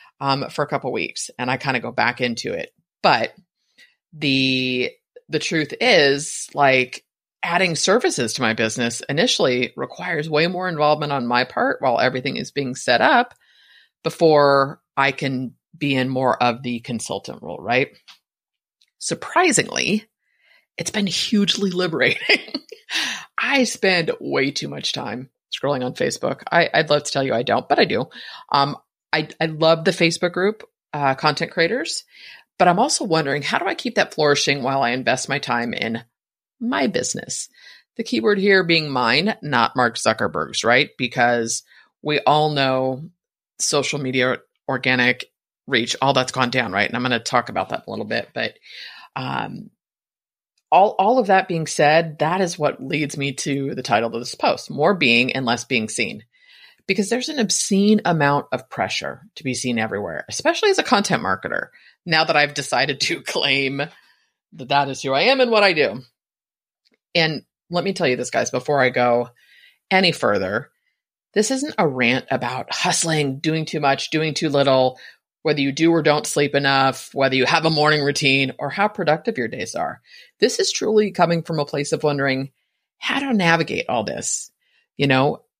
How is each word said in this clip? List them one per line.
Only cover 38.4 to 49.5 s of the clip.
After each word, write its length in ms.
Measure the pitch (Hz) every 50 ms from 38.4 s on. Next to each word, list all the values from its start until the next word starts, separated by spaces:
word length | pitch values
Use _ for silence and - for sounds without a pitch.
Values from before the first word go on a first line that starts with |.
| 190 208 196 190 180
being 260 | 170 170 165 156 147
mine, 460 | 139 127 123 113 120 143 170 214 - -
not 340 | - 151 139 120 113 117 -
Mark 200 | 131 127 117 113 -
Zuckerberg's, 640 | - 120 110 - 113 98 78 82 78 67 - - -
right? 260 | 110 120 127 151 - - -
Because 640 | 127 120 - 135 120 120 120 120 113 113 113 - - _ _ _ _ _ _ _
we 180 | - 151 151 -
all 300 | - - 147 151 151 156
know 600 | 151 139 135 131 131 131 131 131 131 131 156 165 - _ _ _ _ _ _ _ _ -
social 400 | - - - 147 - - - 147
media, 380 | 143 127 127 131 127 127 123 - - _ _ _ _ -
organic 580 | 135 127 131 131 127 123 123 123 123 123 - - _ _ _ _ _ _ _ -
reach, 280 | 139 117 117 117 - -
all 120 | 131 135 139
that's 180 | 135 127 -
gone 180 | - 135 127 120
down, 220 | 120 131 120 107
right? 160 | 92 98 104 -
And 80 | -
I'm 60 | 113
gonna 180 | 123 131 123 117
talk 300 | 117 - - 120 117 -
about 200 | 107 92 92 -
that 100 | - -
in 40 | - -
a 20 |
little 160 | 107 104 107
bit, 240 | 107 117 113 101 - -
but, 240 | 123 117 110 - _ _ - - - - - - - - - -
um, 560 | 135 127 131 - - - -